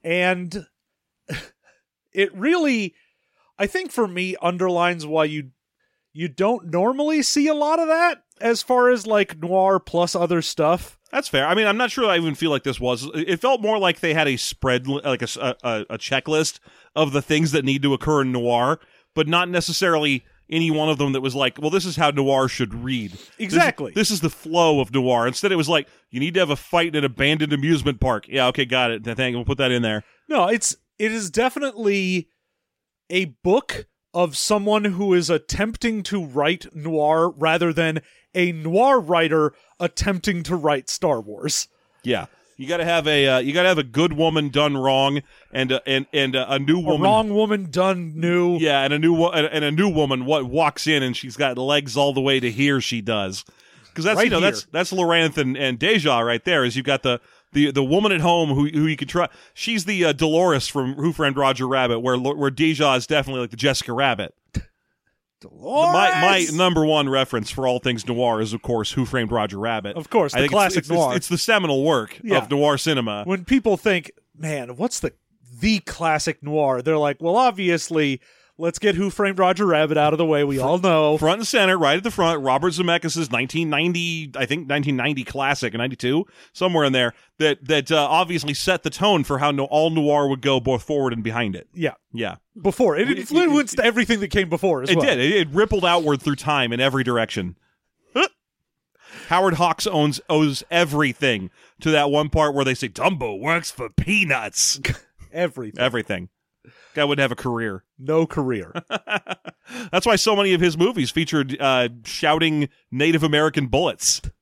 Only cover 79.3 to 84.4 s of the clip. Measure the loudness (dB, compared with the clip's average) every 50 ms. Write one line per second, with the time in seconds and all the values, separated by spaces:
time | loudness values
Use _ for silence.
79.3 | 2 2 2 2 4 2 2 2 4 4 2 2 2 2 4 2 2 2 2 2
80.3 | 2 2 2 0 0 0 0 0 0 2 2 4 4 4 4 4 2 2 2 2
81.3 | 2 0 -2 0 2 2 4 4 4 4 4 2 2 2 -2 -4 0 2 2 2
82.3 | 2 0 0 0 2 2 2 0 0 0 0 0 0 0 0 -4 -4 -4 -4 -2
83.3 | -2 -4 -4 -2 -2 -4 -2 0 0 0 0 0 -2 -2 -4 -6 -6 -8 -8 -10
84.3 | -4 -6